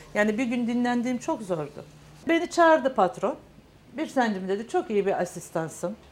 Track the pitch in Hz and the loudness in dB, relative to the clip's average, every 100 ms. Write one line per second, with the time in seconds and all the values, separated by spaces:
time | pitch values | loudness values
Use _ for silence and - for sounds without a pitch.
0 | - 208 214 214 247 247 233 240 247 240 | -4 0 2 2 0 0 0 0 2 0
1 | 240 247 - 294 190 165 147 - - - | 0 -2 -4 -4 -2 -4 -4 -10 -18 -20
2 | - - - 330 339 - 330 320 262 262 | -20 -8 0 0 2 4 6 6 4 2
3 | 180 - 202 311 - - - - - 269 | 2 2 -4 -4 -12 -20 -20 -20 -14 -8
4 | 311 262 233 190 185 202 226 359 339 208 | -4 0 0 -2 -2 -4 -2 -4 0 0
5 | 190 165 175 175 - 170 160 - 180 220 | 0 0 -2 -6 -6 -6 -6 -6 -8 -8
6 | - | -16